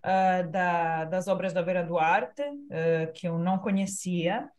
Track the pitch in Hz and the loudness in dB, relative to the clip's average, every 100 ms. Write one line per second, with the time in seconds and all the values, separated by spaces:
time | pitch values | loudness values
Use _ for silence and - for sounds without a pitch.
0 | - 190 190 185 170 185 180 170 165 165 | 0 4 4 2 0 0 2 2 0 0
1 | 160 185 180 185 190 175 170 180 165 170 | -2 -2 0 0 0 -2 0 0 0 2
2 | 160 196 240 - 285 285 - 160 165 165 | 4 2 0 -6 -6 -6 -8 -2 0 0
3 | 160 - 175 165 175 190 202 196 190 - | 0 -4 -4 -2 0 0 0 0 -2 -4
4 | 180 175 170 220 285 | -4 0 0 -2 -6